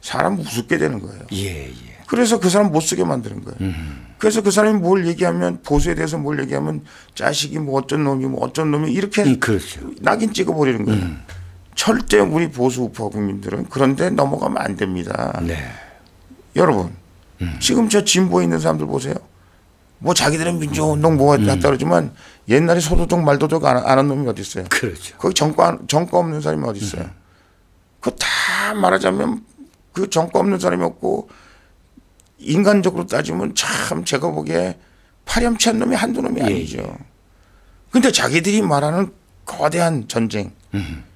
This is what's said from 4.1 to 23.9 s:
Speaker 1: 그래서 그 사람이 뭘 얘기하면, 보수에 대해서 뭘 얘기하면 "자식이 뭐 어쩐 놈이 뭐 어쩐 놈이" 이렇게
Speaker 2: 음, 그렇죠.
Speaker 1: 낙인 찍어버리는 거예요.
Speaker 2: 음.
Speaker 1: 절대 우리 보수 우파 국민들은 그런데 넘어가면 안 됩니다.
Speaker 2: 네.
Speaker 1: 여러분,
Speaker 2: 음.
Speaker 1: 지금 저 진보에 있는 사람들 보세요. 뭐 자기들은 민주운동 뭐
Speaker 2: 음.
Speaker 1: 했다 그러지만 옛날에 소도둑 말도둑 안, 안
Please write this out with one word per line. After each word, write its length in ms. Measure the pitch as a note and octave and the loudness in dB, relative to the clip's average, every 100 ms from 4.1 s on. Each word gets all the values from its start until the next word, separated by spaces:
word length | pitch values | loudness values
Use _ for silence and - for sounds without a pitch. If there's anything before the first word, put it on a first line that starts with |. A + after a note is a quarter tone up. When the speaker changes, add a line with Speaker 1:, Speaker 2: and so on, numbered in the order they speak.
| - | 0
Speaker 1:
그래서 240 | G#3+ A3 | 2 2
그 80 | G3+ | 2
사람이 280 | F#3+ G#3+ G#3 | 4 4 4
뭘 260 | E3+ F#3+ E3+ | 4 2 2
얘기하면, 540 | E3 F3 E3+ F3 F3 | 0 0 2 -2 -4
보수에 320 | - D3 D3 | 0 2 2
대해서 240 | D#3+ D#3+ D#3 | 0 -2 -2
뭘 220 | C#3+ D3 | -4 -4
얘기하면 440 | C3 C#3 D3+ D#3 D3 - - | -4 -4 -2 -6 -10 -20 -20
"자식이 440 | - - D3 D3 D3+ | -2 -2 0 -4 -4
뭐 200 | D3 C3+ | -2 -4
어쩐 220 | C3+ D3+ | -2 -2
놈이 220 | D3 C3+ C3 | 0 0 -2
뭐 180 | B2+ | -2
어쩐 260 | C#3 D3 D#3 | -4 -2 0
놈이" 220 | D3 D#3 | 0 0
이렇게 300 | F#3 G3+ G#3 | -2 -2 2
Speaker 2:
음, 160 | F#3 B2+ | 2 2
그렇죠. 420 | - G#2 - - - - | 2 0 -2 -14 -14 -4
Speaker 1:
낙인 320 | - A3+ A3 | 0 0 0
찍어버리는 520 | - - D#3+ C#3+ A#2 | -2 -2 2 2 2
거예요. 160 | G#2 G#2+ | 0 0
Speaker 2:
음. 220 | F2+ D#2 - - - - - | 0 -8 -14 -16 -16 -20 -18
Speaker 1:
절대 440 | - - A3 - G#2 | -4 0 0 4 4
우리 320 | G2 D#3 E3+ | 4 2 -2
보수 320 | C3 B2+ B2 | 0 0 0
우파 220 | B2 - | -6 -4
국민들은 600 | G#2 G#2 G2+ G2 G2 G#2 A#2+ | -6 -2 -4 -4 -6 -6 -6
그런데 400 | C3 C3+ C3+ F3 | 0 0 2 0
넘어가면 480 | - C#3 D3 - - | 2 0 0 -2 -2
안 160 | - G2 | -4 -4
됩니다. 640 | G2 F#2 E2+ - - - | -4 -4 -4 -4 -4 -4
Speaker 2:
네. 140 | E2+ E2+ C2 - - - - - - - - - | -4 -4 -8 -12 -20 -20 -20 -20 -20 -20 -8 2
Speaker 1:
여러분, 340 | E3+ A2+ F2+ - - - _ - | 4 4 -2 -8 -20 -20 _ -8
Speaker 2:
음. 160 | F2 D#2+ | -8 -4
Speaker 1:
지금 280 | - - A3+ | 0 2 4
저 160 | G3+ | 2
진보에 400 | G#3 F3+ F#3 F3 | 2 2 4 4
있는 140 | F3 E3 | 2 0
사람들 280 | D#3 D#3 D#3 | 0 0 -2
보세요. 280 | C#3 C3 - - _ _ _ _ _ _ _ | -4 -4 -8 -10 _ _ _ _ _ _ _
뭐 120 | - | 0
자기들은 440 | F3 - D#3 E3 F3 | 2 2 0 0 -2
민주운동 560 | D3+ D3+ D#3 D3+ D#3 D#3 | -2 0 0 4 4 6
뭐 180 | C#3 C#3+ | 6 6
Speaker 2:
음. 60 | |
Speaker 1:
했다 140 | G#2 C#3 C3+ | 4 4 2
그러지만 440 | C3+ C#3 E3+ D#3+ - - - - | 2 4 2 2 -8 -20 -20 2
옛날에 320 | A#2+ E3 F3 | 4 6 2
소도둑 400 | D3+ E3+ E3+ F3 | 4 2 4 2
말도둑 440 | D#3 C#3+ D3+ D#3+ C#3+ | 2 2 2 2 2
안, 100 | B2 | 2
안 220 | - | 4